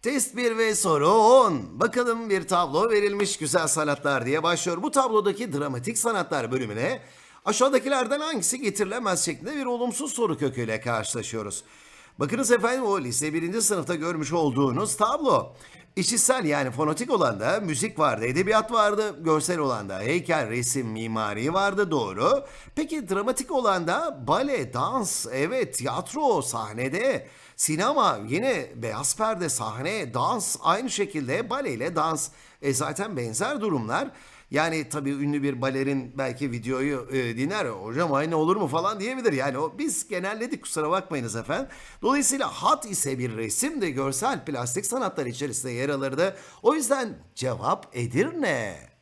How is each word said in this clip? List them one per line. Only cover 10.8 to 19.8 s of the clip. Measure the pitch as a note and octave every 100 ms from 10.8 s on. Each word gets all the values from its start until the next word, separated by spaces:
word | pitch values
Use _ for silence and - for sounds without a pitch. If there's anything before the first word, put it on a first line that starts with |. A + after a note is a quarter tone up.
karşılaşıyoruz. | A#2+ A2+ G#2+ A#2+ G2+ A2+ G#2 G2 - - - - - -
Bakınız | C#3+ A3+ C4+
efendim | A#3 A3+ B3+
o | A#3 G3
lise | B2 B2 D3+
birinci | D#3+ E3 G#3+
sınıfta | G#3 G3 C3+
görmüş | E3+ D#3+ E3 C#3+
olduğunuz | E3+ D3+ B2+ C#3 B2+ G#3 -
tablo. | G#3+ D4 C#4 C#3+ - - - - - -
İşitsel | F3+ A#3 - C4
yani | E3 C#3+ C3
fonetik | A#2+ D3+ D3+ B3
olan | A#3 C#3+ G2+
da | A2+ G3
müzik | G3 C#3 G#3+ -
vardı, | D3+ G#2+
edebiyat | A#2 C3+ F#3+ A3 A3
vardı, | A#3 G#3 G#3 G#3+ E3+
görsel | D#3+ D#3 D3+ F3
olan | C#3 A#2